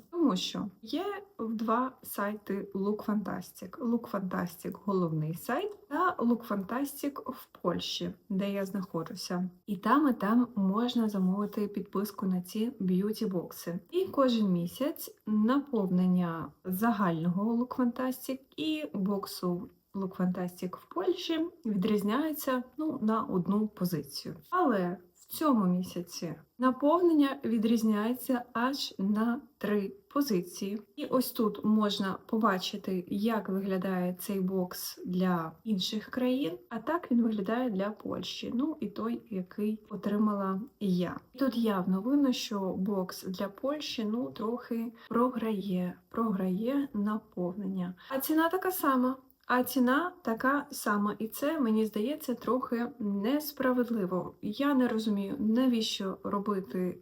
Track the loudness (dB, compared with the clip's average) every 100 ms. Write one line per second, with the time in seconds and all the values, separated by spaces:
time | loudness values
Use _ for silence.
0 | -8 2 2 2 -2 -6 -6 -10 -8 -4
1 | -4 -6 -12 -8 -6 -4 0 0 0 -6
2 | -12 -6 -4 -4 -6 -6 -4 -4 -2 -2
3 | -2 -2 -2 -6 -10 -14 -16 -6 -2 -2
4 | -2 -4 -2 -2 -4 -6 -10 -8 -2 0
5 | 0 0 -2 -4 -4 -2 -4 -8 -6 0
6 | 0 2 2 2 0 -4 -2 -2 -4 -4
7 | -6 -6 -10 -12 -16 -4 -2 0 -4 -4
8 | -6 -8 _ -2 0 -2 -2 -4 -4 -4
9 | -6 -8 -4 -2 -2 -6 -8 -2 4 6
10 | 6 2 4 4 4 2 2 4 2 2
11 | 2 2 2 2 -2 -2 -4 -4 -4 -4
12 | -4 -4 0 0 -2 -2 -4 -2 2 2
13 | 2 0 -2 -2 -4 -8 -8 -8 -4 -2
14 | 0 2 4 4 4 2 0 -2 -4 -4
15 | -10 -12 -2 2 4 4 2 0 2 4
16 | 4 4 2 -2 -8 -10 -6 0 2 2
17 | 2 2 0 0 0 0 0 0 0 0
18 | -4 -4 -6 -8 -8 -6 -4 -2 -4 -2
19 | 0 -2 -4 -4 -2 -2 -6 -16 _ -8
20 | -6 -2 0 0 -4 -6 -8 -8 -10 -4
21 | -2 -2 -2 -2 -2 -4 -2 0 2 2
22 | 2 2 0 -2 -2 -2 -2 -4 -4 0
23 | 2 2 2 0 2 2 0 0 -2 -2
24 | -4 -10 -10 -12 -2 2 4 4 2 -2
25 | -10 _ -14 0 4 6 4 2 0 -6
26 | -8 -8 -8 -8 -14 0 2 4 4 6
27 | 6 6 4 2 0 2 4 4 4 2
28 | 2 -2 0 -2 -2 -2 -2 -2 -6 -2
29 | 0 2 2 0 -4 _ 0 0 0 -8
30 | _ -2 2 2 0 -6 -6 -6 -8 -10
31 | 0 0 0 0 0 2 2 4 4 0
32 | -2 -4 -4 2 2 2 -2 -6 -4 -4
33 | -2 -2 0 0 0 -2 0 -2 0 0
34 | -2 -2 -4 -2 0 0 -2 -4 -10 -10
35 | -4 0 2 2 -2 -8 -4 -2 -2 -4
36 | -4 -2 0 2 0 -4 -8 -8 -2 -2
37 | 2 4 4 2 0 0 0 0 -2 -4
38 | -6 -6 -6 -8 -4 0 0 -2 -6 -4
39 | -4 -4 -6 -6 -6 -2 -2 -2 -6 -6
40 | 0 2 2 2 0 -2 -4 -4 0 2
41 | 0 -4 -14 -2 0 2 2 2 2 0
42 | 4 4 4 2 -2 -2 -2 0 0 0
43 | -2 -6 -8 -6 -6 -4 -4 -4 -4 -4
44 | -2 -2 -4 -4 -4 -4 -4 -4 -4 -8
45 | -2 2 2 2 -2 -2 0 0 -2 -6
46 | _ -2 0 2 0 0 0 0 0 -2
47 | 0 -2 -4 -4 -4 -4 -4 -4 -4 -6
48 | -6 -4 0 2 4 2 -2 0 2 4
49 | 2 0 -10 _ 0 2 2 4 4 4
50 | 0 -4 -4 0 2 2 -2 -6 0 2
51 | 0 -2 -6 -2 -2 2 2 4 2 0
52 | -2 -2 -4 -4 0 0 0 -2 -2 -4
53 | -2 0 2 0 -2 -2 2 2 2 0
54 | 0 0 -4 -6 -8 0 2 4 4 2
55 | 0 0 -2 0 2 4 4 4 0 -2
56 | -4 -4 -4 -2 0 -2 -2 -2 -2 -4